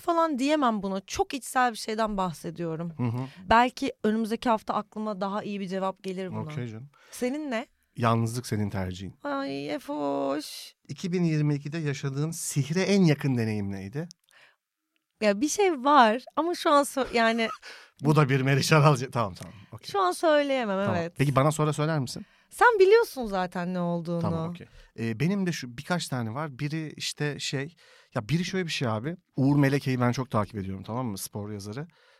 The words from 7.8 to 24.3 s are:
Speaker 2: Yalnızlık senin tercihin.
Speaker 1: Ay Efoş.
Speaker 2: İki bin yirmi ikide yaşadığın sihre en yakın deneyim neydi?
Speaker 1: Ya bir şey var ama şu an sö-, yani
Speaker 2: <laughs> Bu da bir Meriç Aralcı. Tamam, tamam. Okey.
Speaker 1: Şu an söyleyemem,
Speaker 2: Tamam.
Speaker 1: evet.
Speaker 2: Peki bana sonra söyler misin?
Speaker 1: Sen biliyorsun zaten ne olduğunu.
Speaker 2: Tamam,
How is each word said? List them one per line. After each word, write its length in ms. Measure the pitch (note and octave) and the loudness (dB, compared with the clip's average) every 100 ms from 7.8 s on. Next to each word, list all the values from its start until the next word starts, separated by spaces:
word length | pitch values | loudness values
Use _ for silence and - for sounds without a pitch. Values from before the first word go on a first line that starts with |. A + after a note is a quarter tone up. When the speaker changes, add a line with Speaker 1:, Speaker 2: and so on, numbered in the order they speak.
| _ - | _ 0
Speaker 2:
Yalnızlık 500 | A#2 A2+ A2+ B2 - | 2 4 0 -4 -4
senin 240 | G#2 G2+ | -2 -2
tercihin. 440 | G2 F#2 F2+ F#2+ - | -2 -4 -6 -10 -10
Speaker 1:
Ay 520 | C#4+ C#4 C#4 C#4 D4 | -8 -6 -6 -6 -6
Efoş. 1000 | D4 - D4 C#4+ C#4 C#4 D4 - - - _ - | -8 -8 -6 -4 -2 -2 -4 -6 -14 -16 _ -16
Speaker 2:
İki 240 | D3 F#3 | -8 -4
bin 120 | F3+ | 0
yirmi 300 | E3+ D#3 D3+ | 2 2 2
ikide 240 | C#3+ D3 E3 | 0 -4 -4
yaşadığın 520 | D3+ C#3 C#3+ C3+ D#3+ | -4 -4 -4 -2 -4
sihre 500 | E3+ - D3 C3+ E3+ | -4 -4 -2 0 0
en 200 | F#3 G3+ | 4 6
yakın 340 | E3+ C#3+ C#3 A#2+ | 6 4 2 2
deneyim 360 | A2 G#2+ G2 | 0 -2 -4
neydi? 360 | G2 F#2+ C#3+ F3 - _ _ _ _ _ _ _ _ _ _ | -6 -8 -8 -10 -14 _ _ _ _ _ _ _ _ _ _
Speaker 1:
Ya 200 | G#3+ G3+ | 0 2
bir 80 | D4 | 0
şey 360 | - F#4+ C#4+ | 2 2 4
var 380 | C4+ D4 A3+ A#3+ - - | 6 8 6 4 -4 -2
ama 180 | E4 | -2
şu 160 | F4 E4+ | 0 4
an 140 | C#4+ | 4
sö-, 300 | C#4+ C4+ B3 A#3 | 4 -2 0 2
yani 320 | A3+ A#3 A3 - - | 2 2 -2 -6 -16
Speaker 2:
<laughs> 260 | - - _ | -20 -20 _
Bu 160 | C#3+ D3+ | 4 4
da 120 | C3+ | 6
bir 120 | C3+ | 4
Meriç 320 | C3+ C3+ - | 4 2 6
Aralcı. 380 | D#3+ D3+ B2+ B2+ | 6 8 4 0
Tamam, 240 | B2 G#2 | -2 -2
tamam. 200 | F2 E2+ G2 - | -4 -14 -14 -18
Okey. 140 | G#2+ - | -16 -4
Speaker 1:
Şu 80 | G4+ | 0
an 120 | F4+ | 0
söyleyemem, 680 | - E4 D4 C#4+ C4 A3 F#3+ | 2 4 4 2 0 0 -2
Speaker 2:
Tamam. 120 | G3+ F3 | 0 -2
Speaker 1:
evet. 120 | E3+ - | -4 0
Speaker 2:
Peki 200 | C#3 C3 | 2 4
bana 160 | D3 | 2
sonra 200 | D3+ D3+ | 2 -2
söyler 260 | D3+ D3+ D#3 | 0 -2 -2
misin? 280 | B2 - - _ _ | -4 -8 -16 _ _
Speaker 1:
Sen 280 | - A#4+ G#4+ | 4 4 6
biliyorsun 480 | F#4+ A4+ A4+ C4 A3 | 8 8 4 -4 -4
zaten 480 | G3 F#3 F#3 F3 | -2 -2 -4 -4
ne 60 | F#3 | -2
olduğunu. 400 | F3 F3 E3 E3+ | -2 -2 -2 -2
Speaker 2:
Tamam, 300 | E3+ | -2